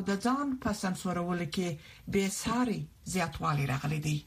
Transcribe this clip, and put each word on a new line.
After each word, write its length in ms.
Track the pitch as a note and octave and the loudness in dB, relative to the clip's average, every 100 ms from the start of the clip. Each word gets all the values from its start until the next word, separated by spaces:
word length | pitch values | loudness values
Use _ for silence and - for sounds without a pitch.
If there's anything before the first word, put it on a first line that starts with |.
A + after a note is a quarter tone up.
| F#3+ | 2
د 100 | G3 A#3+ | 2 2
ځان 260 | C4 C#4+ B3+ A3+ | 2 0 -2 -2
په 120 | G#3 | -2
سنسورولو 640 | F#3+ F3+ F#3+ F3 F3 F3 E3+ F3 | -2 -2 0 0 0 0 -2 0
کې 120 | F3 D3+ - - - | -2 -2 -8 -14 -2
بې 140 | G3 G3 - | 2 2 0
ساري 380 | - A#3 B3+ F3 D3 - - F3+ | 0 2 2 0 -4 -10 -4 0
زیاتوالی 560 | E3 - E3 D3 C#3 | 0 0 0 2 2
راغلی 300 | C3+ D3+ D#3 D3+ | 0 0 0 2
دی. 80 | D3 | 0